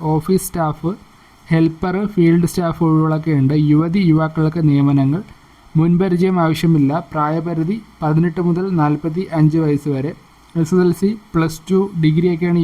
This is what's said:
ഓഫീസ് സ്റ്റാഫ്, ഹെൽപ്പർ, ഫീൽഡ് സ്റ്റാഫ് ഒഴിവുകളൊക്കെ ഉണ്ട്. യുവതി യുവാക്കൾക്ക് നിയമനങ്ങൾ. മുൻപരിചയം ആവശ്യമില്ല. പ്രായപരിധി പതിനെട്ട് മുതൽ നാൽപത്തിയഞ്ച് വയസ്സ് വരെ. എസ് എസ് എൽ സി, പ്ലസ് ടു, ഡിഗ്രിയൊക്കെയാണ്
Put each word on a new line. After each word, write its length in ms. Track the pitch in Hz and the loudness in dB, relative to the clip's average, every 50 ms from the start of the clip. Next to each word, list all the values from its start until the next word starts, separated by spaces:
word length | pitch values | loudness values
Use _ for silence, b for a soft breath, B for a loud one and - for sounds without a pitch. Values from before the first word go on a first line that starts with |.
| 165 156 156 | -4 -2 -2
ഓഫീസ് 320 | 151 156 - 190 180 - | -2 0 0 0 -2 -2
സ്റ്റാഫ്, 440 | - - 175 160 151 147 - 151 165 208 - - b b b b b b b b - | -4 -6 -4 -4 -4 -4 -4 -6 -6 -6 -8 -12 b b b b b b b b -2
ഹെൽപ്പർ, 460 | 165 165 160 160 160 - 190 185 180 196 208 208 208 | 0 2 2 0 0 -4 -4 -4 -2 -2 -4 -4 0
ഫീൽഡ് 340 | 185 170 165 165 175 170 156 | 2 2 4 4 2 2 0
സ്റ്റാഫ് 320 | - 190 175 165 156 - 170 | -2 -4 -4 -4 -2 0 0
ഒഴിവുകളൊക്കെ 460 | 160 156 156 156 156 156 156 151 165 156 139 | 2 2 2 2 0 -2 -2 -2 -2 0 0
ഉണ്ട്. 140 | 131 135 151 151 151 147 | 2 2 2 2 2 2
യുവതി 300 | 147 151 165 170 165 202 190 165 | 2 2 2 2 0 0 2 2
യുവാക്കൾക്ക് 520 | 156 160 160 156 160 160 156 156 160 170 156 151 | 2 2 0 -2 -2 -2 -2 -2 0 0 2 2
നിയമനങ്ങൾ. 500 | 143 143 139 143 139 139 135 135 147 180 226 - B B B B B B B B B 160 | 4 4 4 4 2 2 2 0 0 -4 -6 -10 B B B B B B B B B 0
മുൻപരിചയം 580 | 160 170 175 170 190 190 180 175 185 190 185 180 165 | 2 2 2 2 2 0 0 0 0 0 0 0 0
ആവശ്യമില്ല. 460 | 160 160 156 - 170 165 151 139 135 147 175 165 - - | 0 0 0 0 2 2 2 2 0 0 -2 -6 -6 -6
പ്രായപരിധി 640 | 156 147 151 156 165 160 175 165 156 160 165 214 226 - - - - | -4 -2 -2 -2 -4 -4 -4 -4 -4 -4 -4 -4 -6 -8 -14 -12 -6
പതിനെട്ട് 420 | 160 151 151 160 170 175 160 175 170 175 | -4 0 0 2 0 0 0 -2 -2 0
മുതൽ 180 | 170 175 185 196 180 165 | 0 -2 -2 -2 -2 0
നാൽപത്തിയഞ്ച് 800 | 151 147 147 147 151 165 156 180 190 - 165 156 156 151 151 165 160 | 0 0 0 -2 -4 -6 -6 -6 -6 -4 0 2 2 2 2 2 0
വയസ്സ് 260 | 151 147 143 - 151 143 | 0 0 -2 -2 -4 -4
വരെ. 180 | 131 131 156 - - - _ _ _ _ _ - 165 160 | -4 -4 -6 -8 -12 -16 _ _ _ _ _ -4 -4 -2
എസ് 120 | 151 180 | 0 2
എസ് 80 | 180 180 | 2 2
എൽ 80 | 175 170 - | 2 0 0
സി, 100 | 196 202 226 214 - - - | -2 -2 -4 -4 -8 -6 -2
പ്ലസ് 280 | 165 160 160 160 - - - | -2 -2 -2 -4 -8 -6 -2
ടു, 100 | 190 190 196 196 202 170 156 | 0 0 0 0 -2 0 0
ഡിഗ്രിയൊക്കെയാണ് 580 | 156 156 165 170 180 175 160 175 175 170 175 | 2 2 2 2 0 0 -2 -2 0 0 2